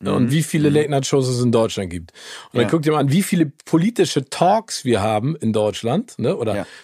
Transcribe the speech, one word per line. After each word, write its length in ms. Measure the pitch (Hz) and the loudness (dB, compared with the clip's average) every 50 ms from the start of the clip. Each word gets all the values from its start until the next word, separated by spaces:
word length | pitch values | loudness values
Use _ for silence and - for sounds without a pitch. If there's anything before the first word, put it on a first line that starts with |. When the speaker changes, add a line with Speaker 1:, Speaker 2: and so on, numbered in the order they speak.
Speaker 1:
Mhm. 80 | - - | -4 -2
Speaker 2:
und 220 | 98 139 127 120 143 | 0 0 2 2 2
wie 100 | 160 156 | 0 0
viele 280 | - - 160 147 147 | 0 0 0 2 2
Speaker 1:
Mhm. 60 | 143 | 4
Speaker 2:
Late-Night-Shows 520 | 151 151 143 147 139 135 - - 139 131 127 | 2 2 2 0 -2 -2 0 0 0 0 0
es 120 | 127 120 123 | 0 0 0
in 100 | 120 113 | 2 4
Deutschland 380 | 117 113 110 - - 98 87 | 2 2 0 -2 -6 -8 -6
gibt. 220 | 85 87 82 - - - - - - - - | -8 -10 -12 -14 -20 -20 -20 -18 -18 -18 -14
Und 100 | - - | -6 0
dann 60 | 123 117 | 0 2
Speaker 1:
Ja. 60 | 101 | 2
Speaker 2:
guck 140 | - 165 143 | 2 0 2
dir 100 | 156 156 | 2 2
mal 60 | 151 | 2
an, 140 | 135 139 135 | 2 2 2
wie 100 | 190 190 | 2 0
viele 240 | - - 175 160 | 2 2 0 0
politische 800 | 147 - _ - - - 165 165 220 233 - 185 - - 147 135 - | 0 -2 _ -8 0 0 2 2 2 2 0 0 0 0 -4 -4 -4
Talks 560 | - - 165 180 202 226 214 - - - - | -2 0 2 2 2 2 0 -4 -10 -6 -2
wir 160 | 131 117 101 | 0 0 0
haben 360 | 98 107 110 107 107 139 165 | 0 0 0 0 -2 -2 -4
in 160 | - - 113 107 | -2 -2 -2 0
Deutschland, 640 | 110 104 107 98 - - 113 127 185 - - - - | 0 0 0 -2 -4 -4 -2 -2 -2 -4 -6 -8 -4
ne, 160 | - 127 185 | -4 -2 -2
oder 200 | - 117 107 98 | -2 -2 -2 -2
Speaker 1:
Ja. 100 | 101 90 - - - | -4 -6 -8 -12 -20